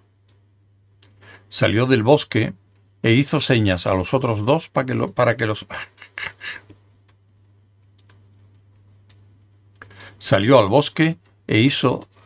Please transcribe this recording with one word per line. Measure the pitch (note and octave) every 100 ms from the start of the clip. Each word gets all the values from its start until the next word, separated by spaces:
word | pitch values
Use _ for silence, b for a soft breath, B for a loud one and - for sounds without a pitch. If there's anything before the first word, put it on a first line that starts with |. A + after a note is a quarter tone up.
| _ _ _ _ _ _ _ _ _ _ _ b b b b
Salió | - F#2+ G2+ C3
del | B2
bosque | G#2+ D3+ - A2+ - - _ _ _ _
e | A2+
hizo | A#2 C#3+ D3+
señas | - B2 G#2 F2+ G#2+
a | F#2+
los | F#2
otros | C3 B2 G#2 G#2
dos | D#3 -
pa | - B2+
que |
lo, | A#2 D3+
para | - A#2+ A#2
que | A2
los, | G#2+ -
<laughs> | - - _ - - - - B B - - _ _ _ _ _ _ _ _ _ _ _ _ _ _ _ _ _ _ _ _ _ _ _ _ _ _ _ _ _ _ B B B B
Salió | - G2+ G#2 C3+
al | G2
bosque | B2 C#3+ - D#3+ E3+ _ _ -
e | G#2+
hizo | B2+ - C3 B2 - _